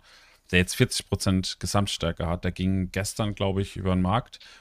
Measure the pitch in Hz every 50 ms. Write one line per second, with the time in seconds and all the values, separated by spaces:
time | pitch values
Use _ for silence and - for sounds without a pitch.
0 | - - - - - - - _ _ - 92 90 90 - - - 127 - - -
1 | - - 101 - - 98 92 92 92 - - - - - - 101 101 - - -
2 | 85 85 85 - 82 82 87 90 - 90 85 - 92 95 95 95 92 92 - 95
3 | 98 - - - 107 104 98 - 104 98 95 98 98 - - 90 92 95 92 92
4 | 90 92 107 123 - - - - - - - -